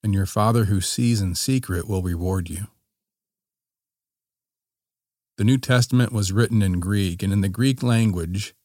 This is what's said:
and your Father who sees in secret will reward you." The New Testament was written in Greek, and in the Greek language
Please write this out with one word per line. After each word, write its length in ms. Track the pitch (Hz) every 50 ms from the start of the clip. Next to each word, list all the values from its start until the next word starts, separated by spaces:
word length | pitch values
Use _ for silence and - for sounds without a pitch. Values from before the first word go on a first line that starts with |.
and 120 | - 107 98
your 120 | 98 95
Father 380 | 90 - 107 104 110 113 117 110
who 160 | 95 107 95
sees 400 | 90 - - - 120 120 117 107
in 160 | 98 92 87
secret 540 | - - - 131 131 127 - 92 90 85 107
will 120 | 104 95
reward 480 | 90 92 90 82 87 92 95 95 87 78
you." 180 | 76 85 101 - _ _ _ _ _ _ _ _ _ _ _ _ _ _ _ _ _ _ _ _ _ _ _ _ _ _ _ _ _ _ _ _ _ _ _ _ _ _ _ _ _ _ _ _ _ _ _ _ _ _ _ _ _
The 80 | - 98
New 140 | 110 131 131
Testament 560 | - - 127 123 120 - - 123 123 110 120
was 180 | 107 101 90
written 300 | 95 104 117 104 117 110
in 180 | 101 95 90 90
Greek, 420 | 87 95 101 104 98 92 85 90
and 120 | 104 98 98
in 80 | 101
the 80 | 95 98
Greek 340 | 95 107 123 135 131 127 -
language 720 | 123 117 113 113 110 92 90 82 82 90 98 104 - _ _ _